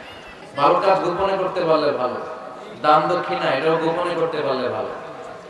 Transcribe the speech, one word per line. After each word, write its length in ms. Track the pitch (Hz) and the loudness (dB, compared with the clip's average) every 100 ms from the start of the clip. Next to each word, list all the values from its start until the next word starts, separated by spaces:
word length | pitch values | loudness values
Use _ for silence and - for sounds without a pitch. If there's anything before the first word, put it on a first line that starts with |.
| - - - - - 143 | -16 -18 -18 -18 -10 2
ভালো 180 | 160 | 4
কাজ 260 | 180 190 190 | 4 4 4
গোপনে 380 | 175 180 196 190 | 2 0 0 0
করতে 240 | 185 185 | -2 0
পারলে 300 | 156 151 147 | 2 4 2
ভালো, 240 | 123 123 107 - - - - - - | 0 -2 -4 -8 -10 -12 -14 -14 0
দান 200 | 151 156 165 | 4 6 4
দক্ষিণা 440 | 180 - 175 156 | 0 0 0 0
এটাও 240 | 135 160 165 | 2 2 2
গোপনে 380 | 165 170 175 | 2 0 0
করতে 240 | 165 160 151 | 0 0 0
পারলে 320 | 139 127 123 | -2 0 -2
ভালো। 200 | 107 - - - - - - | -2 -6 -8 -12 -14 -14 -16